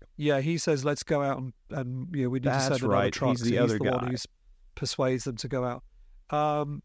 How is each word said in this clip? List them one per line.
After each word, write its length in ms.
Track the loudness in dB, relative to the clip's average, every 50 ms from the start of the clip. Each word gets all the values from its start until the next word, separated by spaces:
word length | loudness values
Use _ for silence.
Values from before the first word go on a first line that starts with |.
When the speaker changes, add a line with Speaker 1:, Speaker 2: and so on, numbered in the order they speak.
| -18 -18 _
Speaker 1:
Yeah, 240 | -2 0 2 2 2
he 180 | 2 0 0
says, 280 | 0 2 0 0 2 0
"Let's 180 | 0 -2 -2 -2
go 180 | 0 0 0
out 180 | 2 0 -2 -2
and, 120 | -4 -8 -12 _ _ -10
and, 380 | -8 -6 -6 -6 -6 -6 -6 -4 -2
you 80 | 0 0
know, 60 | 0
we 100 | 0 0
need 40 | 0
to 60 | 0
Speaker 2:
That's 120 | 2 2 2
Speaker 1:
send 120 | 2 0 2
another 140 | 2 2 4
Speaker 2:
right. 180 | 4 2 2
Speaker 1:
truck." 200 | 0 0 0 2
Speaker 2:
He's 80 | 2 2
Speaker 1:
So 60 | 2
Speaker 2:
the 60 | 2
Speaker 1:
he's 80 | 4 4
Speaker 2:
other 180 | 4 4 2
Speaker 1:
the 140 | 2 2 0
one 140 | 0 0 -2
Speaker 2:
guy. 60 | -4
Speaker 1:
who 40 | -4 -6 -6 -10 _ _ _ -20 -20 -20 -20 -20 -10
persuades 500 | -6 -6 -4 -2 0 2 2 2 0 -2
them 100 | -4 -6
to 140 | -6 -6 -4
go 160 | -2 -2 -2
out. 180 | -2 -4 -6 -12 -18 -20 -20 -20 -20 -20 -20 -8 -4
Um, 520 | 0 0 2 2 2 0 -2 -2 -6 -8